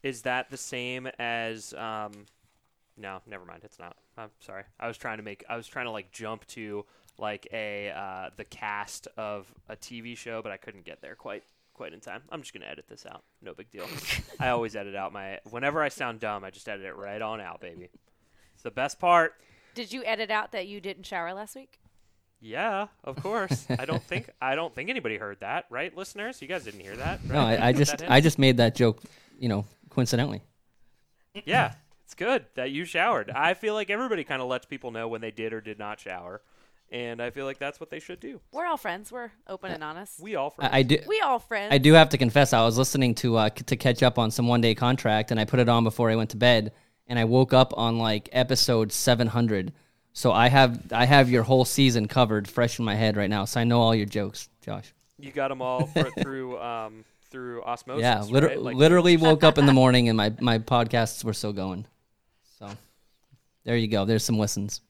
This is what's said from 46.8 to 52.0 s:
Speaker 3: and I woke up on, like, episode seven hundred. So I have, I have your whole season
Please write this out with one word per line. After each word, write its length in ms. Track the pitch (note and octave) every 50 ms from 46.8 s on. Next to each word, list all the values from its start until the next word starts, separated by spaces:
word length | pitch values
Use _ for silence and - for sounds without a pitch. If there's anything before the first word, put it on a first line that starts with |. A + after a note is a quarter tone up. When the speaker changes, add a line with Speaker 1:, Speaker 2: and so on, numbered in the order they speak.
| _ _ _ _ _
Speaker 3:
and 120 | _ B2 A#2+
I 60 | A2+
woke 280 | A2 A#2 B2+ C3 B2+ -
up 220 | B2+ C3 C3 -
on, 220 | - A#2 A#2 A2+ A#2
like, 320 | A2+ A2 G#2+ G#2+ - - -
episode 600 | B2+ B2+ B2 C3 B2 - - B2 A2+ A2 G#2 -
seven 340 | - - - B2 A2+ B2
hundred. 480 | A2+ F#2+ A#2+ A#2+ A2+ G#2+ G2 F#2 F#2 - _ _ _ _ _ _ _ _
So 200 | - - B2 G2
I 160 | G#2 A#2 B2
have, 440 | C3 C#3 C3+ B2+ A#2 - - - A2+
I 120 | A2+ B2
have 260 | B2+ C#3+ C#3 C3+ B2
your 140 | B2 A#2+ A2
whole 200 | A#2 C3+ B2+ B2+
season 440 | - - - C#3 C3 A#2 A#2+